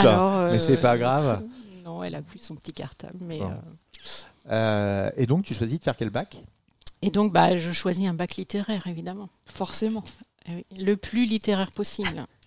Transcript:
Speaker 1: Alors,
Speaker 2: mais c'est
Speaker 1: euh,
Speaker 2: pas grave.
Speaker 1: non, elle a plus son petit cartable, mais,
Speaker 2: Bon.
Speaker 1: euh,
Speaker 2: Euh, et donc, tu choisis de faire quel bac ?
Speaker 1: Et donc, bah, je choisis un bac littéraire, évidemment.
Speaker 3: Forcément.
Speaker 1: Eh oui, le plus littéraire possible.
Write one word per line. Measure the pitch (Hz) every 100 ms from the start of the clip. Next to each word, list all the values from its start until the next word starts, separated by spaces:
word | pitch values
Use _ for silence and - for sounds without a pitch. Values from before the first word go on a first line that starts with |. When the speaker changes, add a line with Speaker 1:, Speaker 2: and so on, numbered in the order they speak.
Speaker 1:
Alors, | 127 104 190 196 175
Speaker 2:
mais | -
c'est | 165 131
Speaker 1:
euh, |
Speaker 2:
pas | 123 120
grave. | 120 139 143 104 233 254 214 185
Speaker 1:
non, | 175 170
elle | 180 156
a |
plus | 147 -
son | - 151
petit | -
cartable, | - 139 - - 180
mais, | 175 160
Speaker 2:
Bon. | 92
Speaker 1:
euh, | 110 160 160 _ - - - - _ -
Speaker 2:
Euh, | 110 110 104 101 98 101 -
et | 120
donc, | 160
tu | 196
choisis | 107 113 160
de |
faire | - 123
quel | 110
bac ? | 113 180 - - _ _ _ - -
Speaker 1:
Et | 196
donc, | 202 214
bah, | 170 170 180
je | 165
choisis | 165 185 175 196
un |
bac | 165 180 -
littéraire, | 185 202 202 208 180
évidemment. | 165 170 196 196 - -
Speaker 3:
Forcément. | - 190 - 220 220 - - - _ -
Speaker 1:
Eh | 175
oui, | - 190
le | 196 202
plus | - 220 240
littéraire | 214 - 190 190
possible. | - 208 - 190 160 123 _